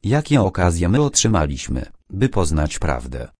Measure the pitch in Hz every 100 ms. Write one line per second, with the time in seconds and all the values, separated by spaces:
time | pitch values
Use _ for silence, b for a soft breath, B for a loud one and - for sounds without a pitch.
0 | 98 143 151 147 95 - 90 85 87 120
1 | 147 - - 101 76 69 - 64 - -
2 | _ 95 131 - 85 78 76 - - 64
3 | 62 62 62 _